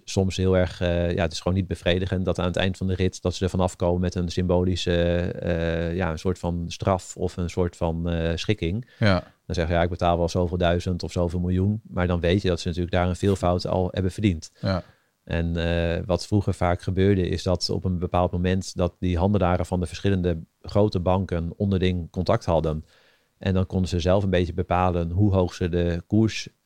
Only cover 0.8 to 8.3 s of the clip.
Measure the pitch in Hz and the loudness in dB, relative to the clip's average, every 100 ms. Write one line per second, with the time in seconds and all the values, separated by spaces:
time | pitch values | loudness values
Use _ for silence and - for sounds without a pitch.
0.8 | 87 87 87 92 82 - 87 95 90 90 | -2 0 0 0 -2 -2 -2 0 -2 -2
1.8 | 90 90 92 92 90 87 90 85 95 - | 0 0 0 -2 -2 -2 -2 0 -2 -2
2.8 | 95 92 92 - 107 - 92 92 90 - | -2 0 0 0 -4 -2 -2 0 -2 0
3.8 | 87 90 90 90 87 92 90 90 90 90 | 0 0 0 -2 -2 -2 2 2 2 0
4.8 | 90 85 87 87 87 - 87 85 82 82 | 0 2 2 0 -2 -4 -2 -2 -2 -2
5.8 | 85 87 85 78 92 90 87 87 85 - | -2 -2 -2 -2 -4 -4 -4 -4 -6 -4
6.8 | - 92 - - 90 95 85 95 87 - | 0 -2 -4 -6 -6 -4 -4 -2 -2 -2
7.8 | 85 82 85 85 82 | -2 -2 -2 -2 -2